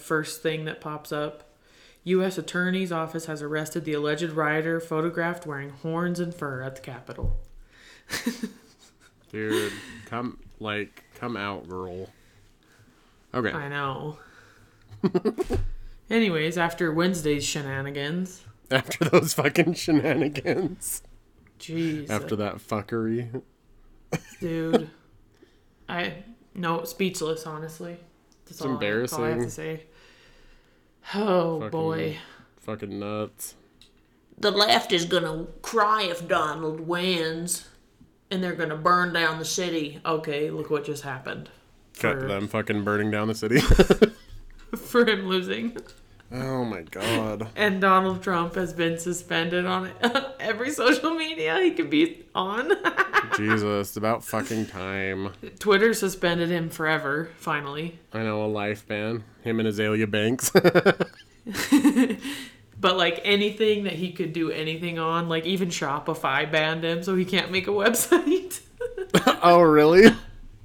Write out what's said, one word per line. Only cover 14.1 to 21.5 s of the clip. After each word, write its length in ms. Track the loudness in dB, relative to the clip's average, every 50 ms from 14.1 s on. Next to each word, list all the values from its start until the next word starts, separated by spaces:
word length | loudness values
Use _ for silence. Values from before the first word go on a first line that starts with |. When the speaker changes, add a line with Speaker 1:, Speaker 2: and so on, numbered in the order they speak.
| -12 -14 -18 -20 -20 -20 -20 -20 -20 _ -20 _ _ _ _ -20 -10 -4
Speaker 2:
<laughs> 1080 | -2 0 0 0 -2 -2 -4 -4 -4 -2 -2 -2 -2 -2 -4 -8 -12 -16 -18 -14 _ -2
Speaker 1:
Anyways, 460 | 0 2 2 2 0 0 -2 -2 0
after 340 | 0 0 0 0 0 -2 0
Wednesday's 540 | 2 2 2 2 0 0 0 0 0 0 0
shenanigans. 1000 | -4 -4 -4 -6 -6 -6 -6 -6 -6 -6 -6 -4 -4 -4 -4 -4 -6 -10 -18 -20 -20 -20 _ _ 0
Speaker 2:
After 340 | 0 0 0 0 -2 -2 2
those 300 | 4 4 4 4 4 0
fucking 400 | 2 0 2 4 4 2 2 2
shenanigans. 1300 | -2 0 2 4 4 4 4 2 2 2 0 -2 -2 -2 0 0 0 0 -2 -4 -6 -10 -10 -10 -10 -12 -16 -20 -20 _ _ _ _ -20 -20